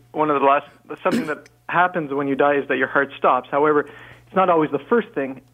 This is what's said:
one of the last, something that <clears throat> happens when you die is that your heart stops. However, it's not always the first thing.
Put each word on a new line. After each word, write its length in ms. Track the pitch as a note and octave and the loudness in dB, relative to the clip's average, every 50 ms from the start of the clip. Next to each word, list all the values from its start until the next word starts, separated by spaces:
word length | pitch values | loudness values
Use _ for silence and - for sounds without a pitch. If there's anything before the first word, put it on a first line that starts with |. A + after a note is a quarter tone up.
| _ _ - | _ _ -4
one 180 | D3+ D#3 D3+ | -2 0 0
of 100 | D3 C#3 | 0 2
the 60 | C3+ | 4
last, 220 | C3+ C#3 C#3+ - - - _ _ - D3+ - - | 4 2 2 0 -6 -20 _ _ -18 -14 -6 -4
something 240 | F#3+ - - - | -2 -2 -2 -4
that 220 | D#3 D3 C#3 - - _ _ | -4 -8 -10 -12 -20 _ _
<clears throat> 100 | _ - | _ -4
happens 440 | - E3+ F3 F3+ F3+ F3+ D#3 C3+ C#3 | 0 0 0 2 0 -4 -6 -4 -4
when 160 | C#3+ C#3+ C#3 | -4 -2 -2
you 80 | C#3 | 0
die 180 | C3 D3 C#3+ C#3+ | 2 2 2 2
is 140 | C#3 C3+ - | 0 0 -2
that 100 | C3+ B2+ | -2 -2
your 80 | C3+ | -2
heart 240 | C3 - C#3 C#3 C#3 - - | 0 0 -2 -2 -2 -4 -2
stops. 300 | - F3 C3+ B2+ B2 - | 0 2 2 2 0 -2
However, 300 | D3+ C#3+ D3 D3+ D3+ D3 | -2 0 2 2 2 2
it's 560 | C#3+ - - - - - - - _ _ - | 0 -4 -10 -20 -20 -20 -20 -20 _ _ 0
not 120 | F#3+ F#3+ F3+ | 0 2 2
always 220 | E3+ E3 D#3 C#3 | 2 2 2 0
the 80 | C#3 C#3 | -2 -6
first 300 | - - A#3+ A#3 - - - | -2 0 0 0 0 -2 -6
thing. 280 | D3 C3+ C3 C3+ C3+ _ _ | -8 -6 -6 -8 -14 _ _